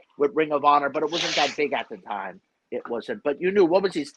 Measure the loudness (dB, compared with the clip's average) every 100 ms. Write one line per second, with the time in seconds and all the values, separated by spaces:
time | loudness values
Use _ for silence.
0 | _ -2 -2 0 -2 2 4 4 2 -2
1 | -2 -2 -2 0 0 0 -2 -2 -6 -12
2 | -10 -8 -8 -12 _ _ -10 -10 -6 -8
3 | -6 -6 -4 -2 0 4 6 6 2 -2
4 | -6